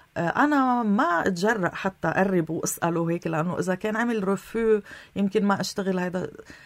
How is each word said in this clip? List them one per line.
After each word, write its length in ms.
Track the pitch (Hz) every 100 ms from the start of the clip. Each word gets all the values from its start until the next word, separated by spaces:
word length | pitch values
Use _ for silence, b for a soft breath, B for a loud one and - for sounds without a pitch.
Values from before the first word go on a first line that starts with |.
| B -
آه، 120 | 170
أنا 540 | - 285 285 254 247
ما 440 | 220 202 330 339 -
أتجرأ 480 | 175 208 226 175 -
حتى 320 | 196 - 170
أقرب 420 | - 190 180 160
وأسأله 600 | 165 180 - 170 170 165
هيك، 180 | 175 170
لأنه 320 | 160 175 -
إذا 160 | 180 185
كان 220 | 214 220
عمل 300 | 240 220 190
رفو 520 | 196 - 226 226 214 B B B 190
يمكن 300 | 196 214 202
ما 160 | 196
أشتغل 380 | 190 - 190 185
هيدا. 320 | 180 180 - - - B